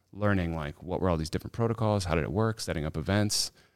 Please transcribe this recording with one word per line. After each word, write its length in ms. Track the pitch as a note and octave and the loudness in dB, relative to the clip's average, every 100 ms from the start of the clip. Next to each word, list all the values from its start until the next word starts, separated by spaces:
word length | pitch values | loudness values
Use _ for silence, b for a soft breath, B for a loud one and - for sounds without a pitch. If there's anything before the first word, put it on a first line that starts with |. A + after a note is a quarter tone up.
| _ | _
learning, 420 | G2 G#2 G2 E2+ | -2 2 2 0
like, 280 | E2 D2 - | -2 -6 -8
what 180 | D#2 F2 | -6 0
were 80 | F#2 | 2
all 60 | E2 | 2
these 140 | D#2 | 0
different 220 | - - | -4 -6
protocols, 520 | - A#2 A2+ A2 G#2 | -2 -2 0 2 2
how 100 | F2 | 2
did 100 | E2 | 0
it 80 | C#2 | 2
work, 280 | E2+ A2+ A2 | 0 0 -2
setting 240 | - D#2+ D2+ | -4 -2 -2
up 100 | D#2+ | -2
events. 560 | D2+ G2+ G#2 - - - _ | 2 2 2 0 -2 -6 _